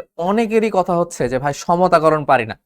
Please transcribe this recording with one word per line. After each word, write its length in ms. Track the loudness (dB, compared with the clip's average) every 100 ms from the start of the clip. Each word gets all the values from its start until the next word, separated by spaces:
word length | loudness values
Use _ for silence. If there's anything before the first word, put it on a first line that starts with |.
| -4 -6
অনেকেরই 540 | -2 -2 0 0 0
কথা 240 | 0 0 0
হচ্ছে 320 | -2 -4 -4
যে, 100 | -2
"ভাই, 160 | -4
সমতাকরণ 720 | -4 -2 0 2 4 4 2
পারি 220 | 2 0 0
না।" 120 | -10